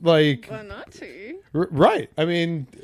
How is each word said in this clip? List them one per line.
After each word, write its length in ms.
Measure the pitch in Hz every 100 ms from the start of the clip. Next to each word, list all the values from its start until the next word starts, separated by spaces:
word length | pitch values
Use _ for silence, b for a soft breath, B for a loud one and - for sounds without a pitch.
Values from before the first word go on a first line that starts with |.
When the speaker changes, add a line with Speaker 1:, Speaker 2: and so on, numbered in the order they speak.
Speaker 1:
like, 460 | 170 156 151 127 -
Speaker 2:
Well, 140 | 220
not 280 | 214 208 698
to. 460 | - 214 143 214 370 _
Speaker 1:
R-, 140 | 156 -
right. 380 | 143 196 415 - -
I 80 | 160
mean, 420 | 170 170 165 131 -